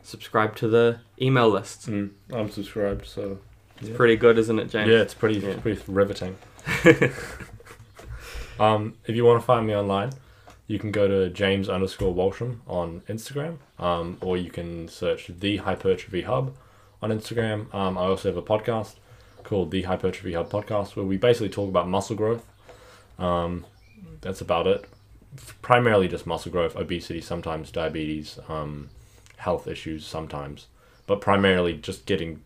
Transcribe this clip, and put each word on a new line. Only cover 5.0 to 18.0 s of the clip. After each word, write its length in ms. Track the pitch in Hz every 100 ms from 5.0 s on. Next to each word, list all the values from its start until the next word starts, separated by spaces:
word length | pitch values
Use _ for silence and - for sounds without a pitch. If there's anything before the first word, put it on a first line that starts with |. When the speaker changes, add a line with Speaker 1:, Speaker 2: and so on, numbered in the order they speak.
| 104
Speaker 2:
pretty, 240 | - 110 107
Speaker 1:
Yeah. 160 | 98 92
Speaker 2:
pretty 200 | 117 95 -
riveting. 500 | 98 101 101 92 92 - - - -
Speaker 1:
<laughs> 260 | 170 - 139 - - - - - - - - - - - - - - -
Speaker 2:
Um, 360 | 107 107 107 - -
if 100 | 113
you 80 |
wanna 160 | 120 117
find 260 | 113 120 110
me 80 |
online, 360 | 104 101 98 120 131 - - - - -
you 120 | 107
can 140 | 107
go 160 | 104 98
to 200 | 98 90
James 380 | 95 98 98 98
underscore 460 | 92 95 - 95
Walsham 460 | 90 92 - 120 113 -
on 360 | 90 85 87 -
Instagram, 500 | 107 - 139 156 170 - -
um, 380 | 87 85 85 90
or 160 | 92 90
you 140 | 85
can 380 | - 85 85 80
search 380 | - 87 82 - 87
The 180 | 101 101
Hypertrophy 640 | 98 90 95 92 - 92
Hub 320 | 113 131 135 - - - - _
on 80 | 110
Instagram. 640 | 110 - 117 110 107 107
Um, 240 | 101 95
I 40 | 92